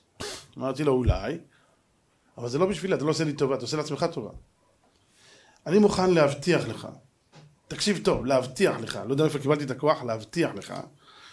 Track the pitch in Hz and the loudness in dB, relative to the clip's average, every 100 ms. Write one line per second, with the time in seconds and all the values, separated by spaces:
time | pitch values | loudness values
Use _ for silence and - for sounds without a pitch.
0 | _ - - - - - 131 131 151 127 | _ -14 -12 -14 -16 -8 -6 -2 2 2
1 | 123 92 104 165 - _ _ _ _ _ | 2 0 -2 -8 -12 _ _ _ _ _
2 | _ _ _ - 120 131 185 156 185 147 | _ _ _ -10 -4 0 0 0 -2 0
3 | 147 151 156 143 135 127 120 156 151 139 | 0 0 -2 0 0 -2 -4 -6 -4 -2
4 | 170 156 101 - - _ _ _ _ _ | -4 -4 -10 -12 -20 _ _ _ _ _
5 | _ _ _ - _ _ - 196 202 190 | _ _ _ -20 _ _ 2 6 6 6
6 | 185 170 143 143 175 151 113 107 - - | 4 6 4 2 2 2 0 -8 -10 -16
7 | _ _ _ - - _ - 135 208 190 | _ _ _ -20 -20 _ -14 -4 0 0
8 | 190 139 120 135 117 - 180 117 113 107 | 2 0 2 2 2 0 0 0 -6 -6
9 | 101 139 156 147 135 147 139 127 147 151 | -2 2 2 0 0 0 -2 -2 0 0
10 | 123 113 110 170 139 101 92 92 - - | -2 -6 -4 -2 -2 -4 -10 -12 -12 -18
11 | - - - | -20 -20 -20